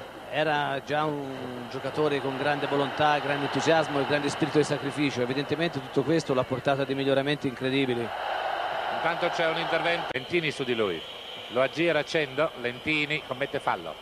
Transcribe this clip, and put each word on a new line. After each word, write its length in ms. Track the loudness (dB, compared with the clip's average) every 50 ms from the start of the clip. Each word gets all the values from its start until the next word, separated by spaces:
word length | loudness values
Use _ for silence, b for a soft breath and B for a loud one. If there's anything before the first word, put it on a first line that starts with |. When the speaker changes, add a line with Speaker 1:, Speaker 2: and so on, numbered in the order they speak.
| -14 -14 -14 -16 -12 -6
Speaker 1:
era 500 | -2 0 0 2 2 0 0 0 -2 -4 -4
già 200 | -2 0 0 0
un 640 | 0 -2 -4 -6 -6 -8 -8 -8 -8 -8 -8 -8 -8
giocatore 520 | -8 -6 -6 -4 0 2 2 2 2 2
con 180 | 0 -2 -2 0
grande 300 | 0 0 2 0 0 0
volontà, 500 | 2 2 2 2 2 2 4 4 4 4
grande 280 | 2 0 0 0 0
entusiasmo 520 | -2 -2 0 4 4 4 4 4 2 2 0
e 60 | 2
grande 220 | 2 2 2 2 0
spirito 300 | 0 0 0 2 4 4
di 60 | 4
sacrificio, 560 | 4 2 -2 -2 -2 -2 0 0 0 0 0
evidentemente 600 | 0 0 0 -2 -2 -2 0 0 0 0 -2 -4
tutto 220 | -6 -2 0 0 2
questo 280 | 4 4 2 2 2 2
l'ha 120 | 2 2
portato 380 | 2 -2 0 2 2 2 2 2
a 20 |
dei 100 | 0 0
miglioramenti 540 | 0 2 4 4 4 4 2 0 0 0 -2
incredibili. 600 | -2 -2 0 0 2 2 2 2 2 0 -2 -2 -4 -4 -4 -4 -2 -2 -2 -2 -2 -2 -4 -4 -4 -4 -4 -4 -2
Speaker 2:
Intanto 340 | 0 0 0 0 0 0 0
c'è 180 | 0 2 2 2
un 100 | 2 0
intervento, 480 | 0 0 0 0 2 0 0 0 -2 -4 -6
Lentini 380 | -6 -4 -2 0 0 0 0 -2
su 100 | -2 -2
di 120 | 0 0
lui, 280 | 2 2 0 0 -2 -6 -10 -12 -14 -14 -14 -12 -12 -12 -4
lo 120 | 0 2
aggira 440 | 2 2 2 2 2 2 2 2 0
Cendo, 480 | 0 0 0 0 0 0 0 0 0 0 -2
Lentini 600 | -4 -4 -4 -4 -2 -2 0 0 0 0 -2 -4 -4
commette 320 | -6 -4 -4 -2 -2 -2 -2
fallo. 360 | -2 -2 -2 -2 -4 -8 -10 -10